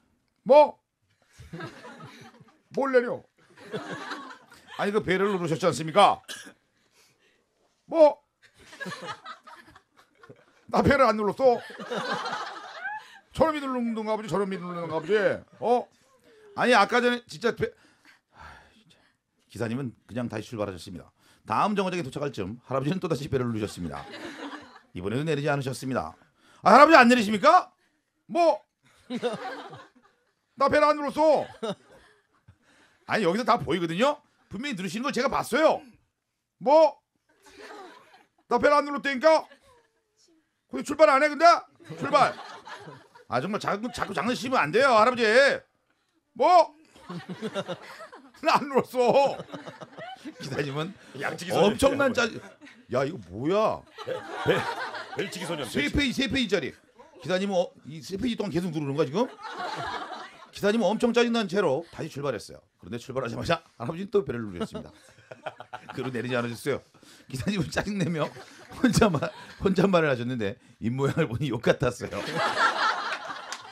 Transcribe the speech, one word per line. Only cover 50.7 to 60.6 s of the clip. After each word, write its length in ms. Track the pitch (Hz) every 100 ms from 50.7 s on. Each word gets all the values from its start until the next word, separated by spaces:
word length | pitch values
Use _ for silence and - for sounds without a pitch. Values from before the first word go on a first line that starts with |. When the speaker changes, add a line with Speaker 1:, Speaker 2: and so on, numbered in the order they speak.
| 143 170 - - 131
Speaker 2:
양치기 320 | 123 160 170
소년 200 | 135 196
Speaker 1:
엄청난 400 | 226 269 277 277
Speaker 2:
있어요. 160 | 233 233
Speaker 1:
짜증. 140 | - - - 285 - -
"야, 100 | 120
이거 140 | 139 151 85
뭐야?" 520 | 98 147 202 202 82 - -
Speaker 2:
벨-, 160 | - - - -
벨-, 160 | - 127 117 - - - - -
벨치기 280 | 202 185
소년, 200 | 170 165 113
Speaker 1:
세 140 | -
Speaker 2:
벨치기. 160 | 285 294
Speaker 1:
페이지, 240 | 277 185
세 60 | 269
페이지짜리. 440 | 262 220 190 127 - _ _ - -
기사님은, 340 | 139 180 202
어, 120 | 185 - - -
이 140 | 156
세 160 | 123 190
페이지 180 | 247
동안 160 | 220 202
계속 200 | 156 180
누르는 240 | 156 143
거야, 100 | 139
지금? 220 | 147 170 262 - - - 719 - - - - - - - -
기사님은 340 | -